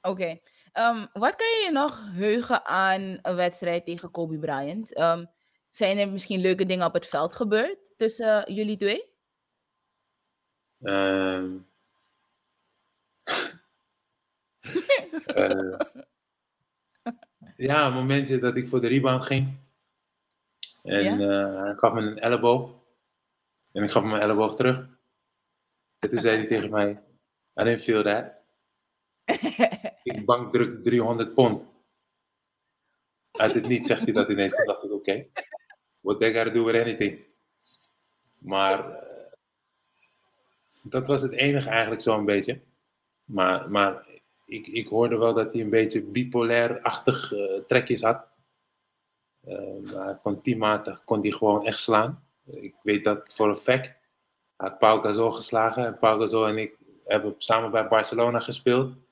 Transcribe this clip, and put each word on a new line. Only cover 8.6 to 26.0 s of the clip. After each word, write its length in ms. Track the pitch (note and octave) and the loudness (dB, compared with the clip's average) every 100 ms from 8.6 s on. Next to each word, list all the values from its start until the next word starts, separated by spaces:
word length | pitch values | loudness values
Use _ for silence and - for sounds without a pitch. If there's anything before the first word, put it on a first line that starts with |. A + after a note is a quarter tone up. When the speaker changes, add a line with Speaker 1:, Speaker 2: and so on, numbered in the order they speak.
| G#3+ G#3 | -4 -2
Speaker 1:
twee? 280 | G3+ A#3+ A#4+ _ _ _ _ _ _ _ _ _ _ _ _ _ _ _ _ _ | -2 -2 -6 _ _ _ _ _ _ _ _ _ _ _ _ _ _ _ _ _
Speaker 2:
Ehm. 760 | G2+ G2 F#2+ F#2+ F#2+ F#2 F#2 F#2 F#2+ _ _ _ _ _ _ _ _ _ _ _ _ _ _ _ | -4 0 0 0 0 -2 -6 -10 -14 _ _ _ _ _ _ _ _ _ _ _ _ _ _ _
<laughs> 420 | - - - - _ _ _ _ _ _ _ _ _ _ - F4 - C5+ E4+ D#4 - | -6 -6 -6 -12 _ _ _ _ _ _ _ _ _ _ -8 -6 0 0 0 -12 -4
Eh, 520 | - F#2+ F#2+ F#2+ F#2+ - B2+ - _ _ _ _ _ _ _ _ _ - A#3+ - _ - - | 0 2 0 -4 -6 -10 -10 -20 _ _ _ _ _ _ _ _ _ -16 -16 -20 _ -20 -8
ja, 300 | C3 D3 C#3+ | 0 2 2
een 60 | |
momentje 460 | B2+ C3 C#3 C3 C3 | 0 0 0 0 0
dat 180 | B2 B2 | 0 -2
ik 120 | B2 | -2
voor 120 | B2+ | 0
de 60 | A#2 | 2
rebound 340 | C3+ C3 B2+ | 2 2 0
ging. 300 | B2+ C3+ C3+ - _ _ _ _ _ _ _ _ _ _ - _ | 0 0 -2 -4 _ _ _ _ _ _ _ _ _ _ -18 _
En, 360 | - G2+ G2 G2+ | -4 0 2 2
Speaker 1:
Ja? 340 | G2+ G2 G2 | 2 0 0
Speaker 2:
eh, 60 | F#2+ | -4
hij 120 | G2+ | -6
gaf 180 | G#2 A2+ | 2 2
me 80 | A2+ | 2
een 180 | G#2+ G#2+ | -4 -2
elleboog. 560 | A#2 A#2+ A#2+ A#2+ A#2+ - _ _ _ _ _ _ _ _ _ | 0 2 4 2 0 -16 _ _ _ _ _ _ _ _ _
En 100 | - | -4
ik 80 | G#2 | 0
gaf 120 | - | 0
hem 100 | G#2 | 0
een 80 | G#2+ | 0
elleboog 360 | G#2 G#2+ G#2+ - | 2 2 0 2
terug. 320 | B2+ B2+ - _ _ _ _ _ _ _ _ _ _ | 0 0 -6 _ _ _ _ _ _ _ _ _ _
En 120 | _ | _